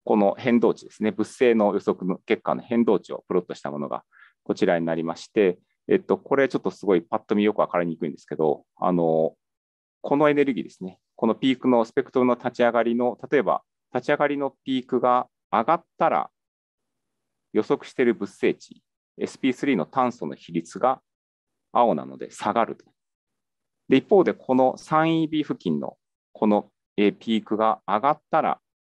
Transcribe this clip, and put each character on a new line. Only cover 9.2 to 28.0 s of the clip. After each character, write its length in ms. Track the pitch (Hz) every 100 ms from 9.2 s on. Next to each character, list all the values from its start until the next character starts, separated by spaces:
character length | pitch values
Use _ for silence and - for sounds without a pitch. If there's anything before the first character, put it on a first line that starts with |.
| 80 - _ _ _ _ _ _
こ 160 | - 143
の 120 | 151
エ 40 |
ネ 100 | 147 139
ル 80 |
ギ 80 | 101
ー 20 |
で 60 | -
す 140 | -
ね、 160 | 92 - _ -
こ 120 | 113
の 80 | 104
ピ 180 | 131
ー 40 | 127
ク 100 | 131
の 160 | 120 113
ス 80 |
ペ 100 | -
ク 80 | 127
ト 100 | 131
ル 40 | 123
の 100 | 120
立 160 | 123
ち 120 | 123
上 80 | 120
が 120 | 117
り 120 | 117 117
の、 220 | 123 101 -
例 100 | 143
え 40 |
ば 180 | 90 - - _ _
立 120 | 127 135
ち 40 |
上 80 | 147
が 100 | 147
り 100 | 143
の 180 | 139 -
ピ 160 | - 131
ー 60 | 127
ク 160 | 123
が 260 | 123 123 123 _ _
上 120 | 107 117
が 80 | 170
っ 80 | - _
た 120 | 165
ら、 200 | 87 - _ _ _ _ _ _ _ _ _ _ _ _
予 100 | 107
測 280 | - 139 -
し 40 |
て 100 | -
い 20 | 120
る 80 |
物 200 | 98 101
性 200 | - 107
値、 280 | - - - _ _ _ -
エ 100 | -
ス 100 | -
ピ 120 | 131
ー 40 |
ス 120 | 123 143
リ 80 |
ー 20 | 110
の 100 | 76
炭 260 | 131 127
素 140 | - 78
の 80 | 65
比 180 | -
率 260 | 85 - 95
が 220 | 127 131 _ _ _ _ _ _ _
青 220 | - 117 78
な 100 | 65
の 120 | 65
で 140 | 58
下 220 | - 107
が 100 | 95
る 120 | - -
と。 100 | _ _ _ _ _ _ _ _ _ _ -
で、 100 | 131
一 120 | 131
方 160 | 202 117
で 80 |
こ 220 | 98 - 127
の 200 | 131 -
三 440 | - 156 160 165
イ 40 | 156
ー 20 |
ビ 140 | 156
ー 40 | 147
付 100 | 131
近 220 | - 73
の 180 | 67 - _ _ _
こ 140 | - 107
の、 220 | 104 - _ _ -
え 120 | 104
ー、 60 | 95
ピ 200 | 117 110
ー 60 |
ク 120 | - 107
が 260 | 110 - -
上 120 | 104